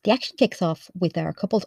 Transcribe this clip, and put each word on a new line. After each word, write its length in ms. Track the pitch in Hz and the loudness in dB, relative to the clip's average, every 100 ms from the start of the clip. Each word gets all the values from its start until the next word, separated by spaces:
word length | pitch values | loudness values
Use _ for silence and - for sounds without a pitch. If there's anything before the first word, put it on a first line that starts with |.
The 80 | 208 | 2
action 240 | 247 - - | 0 -2 0
kicks 240 | 254 - | 0 2
off 260 | 170 160 - | -2 -2 -8
with 240 | 180 170 165 | -4 -2 -2
our 140 | 160 | -4
couples 340 | - 190 220 | -4 -2 -2